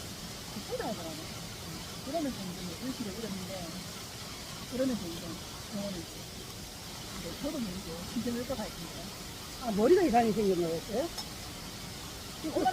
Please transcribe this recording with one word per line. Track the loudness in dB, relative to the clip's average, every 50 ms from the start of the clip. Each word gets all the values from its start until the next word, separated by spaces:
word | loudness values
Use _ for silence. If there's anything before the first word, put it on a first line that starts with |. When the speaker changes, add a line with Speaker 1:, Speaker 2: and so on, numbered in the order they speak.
| -8 -8 -8 -8 -8 -8 -8 -8 -8 -6 -6
Speaker 1:
급하다 | -6 -4 -2 -2 -2 0 -2
하더라고요. | -2 -2 -4 -4 -6 -6 -6 -6 -8 -8 -8 -8 -8 -8 -8 -6 -6 -6 -6 -8 -8 -6 -4
그러면서 | -2 0 0 0 0 0 -2 -4
이제 | -4 -4 -4
뭐 | -4 -6 -4 -4 -4
의식을 | -4 -2 -2 -4 -4 -4
잃었는데, | -4 -4 -4 -4 -4 -4 -4 -6 -6 -6 -6 -6 -6 -8 -8 -8 -8 -8 -8 -8 -8 -8 -8 -8 -8 -8 -8 -8 -8 -6 -2
그러면서 | 2 2 4 4 2 2 0
이제 | -2 -4 -4 -4 -6 -6 -6 -8 -8 -8 -8 -8 -6 -4
병원에 | -2 -2 -2 -2
이제, | -4 -6 -6 -8 -10 -10 -10 -10 -10 -10 -10 -10 -10 -10 -10 -10 -10 -10 -10 -10 -8 -8 -8 -6 -6
이제 | -6 -6 -4 -2
저도 | -2 -2 0
모르게 | 0 -2 -2 -2 -4 -6 -6 -6 -6 -6 -2 -2
진짜 | 0 0 0
혈과가 | 0 0 -2 -2 -2 -2 -2
있습니다. | -4 -4 -6 -8 -8 -6 -8 -8 -8 -8 -8 -8 -8 -8 -8 -8 -8 -8 -4 0
Speaker 2:
아, | 2
머리가 | 6 8 10 10 12 12 10
이상하게 | 10 10 8 8 8 8
생긴 | 6 8 8 8 6
거였어요? | 6 4 2 0 0 0 0 2 0 0 -2 -6 -6 -6 -8 -8 -8 -8 -8 -8 -8 -8 -8 -8 -8 -8 -8 -8 -8 -8 -8 -8 -8 -8 -8 -4 -4 0 2
Speaker 1:
코로나, | 4 6 8